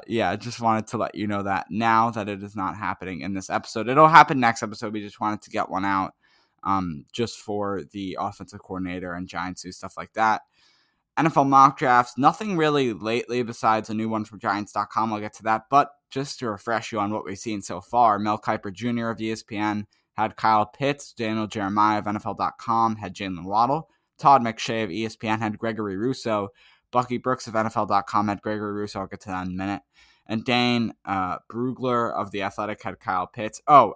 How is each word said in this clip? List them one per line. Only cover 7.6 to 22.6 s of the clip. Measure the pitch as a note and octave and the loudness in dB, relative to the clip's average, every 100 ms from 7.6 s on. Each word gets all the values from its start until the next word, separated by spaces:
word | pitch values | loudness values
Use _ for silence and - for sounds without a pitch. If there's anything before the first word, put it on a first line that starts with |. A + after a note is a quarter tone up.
| G2+ G2 C#2 | -4 -6 -8
the | G2+ F#2+ E2 | -10 -8 -6
offensive | G2 - F2+ G2+ | -6 -8 -16 -18
coordinator | - F#2 F#2 F2+ F2+ | -10 -8 -6 -6 -8
and | F2 F2+ | -8 -8
Giants | F2 F2+ F2+ | -8 -8 -10
news, | F2+ - | -14 -14
stuff | F#2+ - | -14 -14
like | G2 | -10
that. | G#2+ A2 G#2 - _ _ _ _ _ _ - | 0 0 0 -4 _ _ _ _ _ _ 0
N | D#3 | 2
F | D#3 | 4
L | |
mock | C#3 C3+ C#3 C#3+ | 6 8 8 6
drafts, | C#3 B2 B2 - | 4 4 4 2
nothing | D3 E3+ G#3+ F3 | 2 2 -2 0
really | D3+ D3 C3 | 2 4 2
lately | F#2 G#2+ A#2 - B2 | 0 -2 -2 -2 -4
besides | A2+ A#2 A#2+ A2 G#2+ | -4 0 2 2 0
a | |
new | A2 A2 | -4 -2
one | A2 | -4
from | G#2 G2+ | -6 -4
Giants | A2 G2+ G2+ | -2 -2 -2
dot | G#2 G2+ | -6 -4
com. | A2+ A2+ | -2 -2
I'll | G#2+ | -4
get | G#2 | -6
to | - | -8
that, | A2 A2 - | -2 -2 2
but | C#3+ C3+ - _ | 2 2 -4 _
just | C3+ C#3+ - | -8 -8 -6
to | A#2+ | -8
refresh | G2+ - A2+ - | -6 -4 -4 -2
you | A2 | -2
on | G2+ | -2
what | G#2+ | -4
we've | - G2 | -6 -10
seen | - G2+ | -8 -8
so | - F2 | -8 -10
far, | - A#2+ A2+ G2+ | -2 4 4 4
Mel | G#2+ G#2+ | 0 -2
Kiper | - A2 G2+ | -2 -4 -6
Junior | F#2 A#2+ A#2 A#2 | -8 -6 -4 -4
of | G#2+ | -6
E | A2 | -6
S | A2 | -8
P | - G#2 | -8 -4
N | G#2+ G#2 G#2+ _ _ | -2 -2 -6 _ _
had | - G#2+ - | -4 -4 0
Kyle | A2 G#2+ G#2+ | 2 4 2
Pitts, | - C#3 C#3+ - | -2 -2 -2 -8
Daniel | - A2 A2 G#2+ | -6 -4 -2 -4
Jeremiah | A2 G2 G#2+ G#2+ G#2 | -4 -2 2 4 2
of | G#2 | -2
N | G#2 | -4
F | A2 | -6
L | |
dot | F#2+ F#2 | -4 -4
com | - | -4